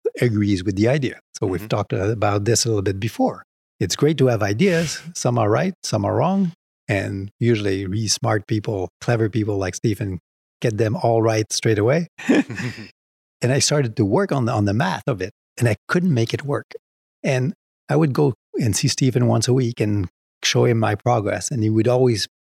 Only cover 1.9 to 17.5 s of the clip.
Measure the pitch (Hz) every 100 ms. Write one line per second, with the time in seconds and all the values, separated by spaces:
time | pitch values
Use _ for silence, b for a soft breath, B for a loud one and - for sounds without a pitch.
1.9 | 113 98 113 104 104 104 113 117 107 101
2.9 | 98 110 - - 113 - _ _ - 98
3.9 | - 147 143 131 113 101 107 196 165 160
4.9 | - 160 - 127 120 104 120 180 - -
5.9 | 107 101 101 160 196 185 - _ _ -
6.9 | 101 101 98 101 - 120 110 101 95 95
7.9 | 104 107 - 117 107 - 107 110 101 90
8.9 | - - 117 113 113 104 101 92 - 120
9.9 | 101 101 90 _ _ _ - - 104 110
10.9 | 117 117 113 113 110 107 - 117 104 110
11.9 | 156 170 - - 302 - 98 120 110 101
12.9 | _ _ _ _ - 123 135 - 147 123
13.9 | 110 101 147 196 139 117 113 101 104 185
14.9 | 127 - 101 92 - _ - 120 104 -
15.9 | 180 180 123 113 120 143 135 - - _
16.9 | _ _ _ 185 127 127